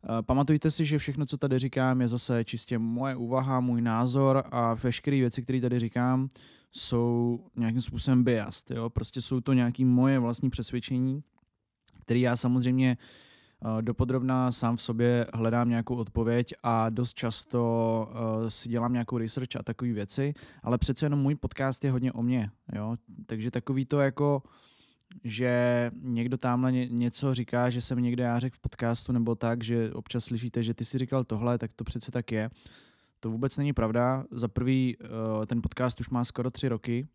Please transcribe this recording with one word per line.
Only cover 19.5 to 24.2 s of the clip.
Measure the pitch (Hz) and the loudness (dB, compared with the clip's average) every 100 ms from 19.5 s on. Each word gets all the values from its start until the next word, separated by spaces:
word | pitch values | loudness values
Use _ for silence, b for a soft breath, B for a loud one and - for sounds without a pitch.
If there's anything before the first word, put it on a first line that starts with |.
| - | -8
a | |
takové | - 117 123 | -6 -4 -2
věci, | 107 101 - 139 147 B B | -4 -4 -2 -2 -4 B B
ale | - 120 | -2 0
přece | - 127 151 | 0 0 0
jenom | 143 | 2
můj | 139 147 | 2 0
podcast | - - 135 131 | -4 -2 -2 0
je | 139 | 0
hodně | 127 127 | 0 0
o | - | 0
mně, | 120 127 107 - - | 0 0 -2 -8 -10
jo? | 104 107 117 - - 107 | -6 -6 -8 -10 -20 -10
Takže | 113 117 | -6 -4
takový | 123 - 135 131 | -4 -2 -4 0
to | 147 | 2
jako, | 139 127 | 2 2